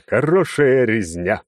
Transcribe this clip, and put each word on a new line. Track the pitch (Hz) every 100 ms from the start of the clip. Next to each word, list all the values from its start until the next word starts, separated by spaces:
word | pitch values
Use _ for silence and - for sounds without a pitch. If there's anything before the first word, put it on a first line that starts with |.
| -
хорошая | 104 151 185 160 - 139 131 120
резня». | 107 87 87 90 104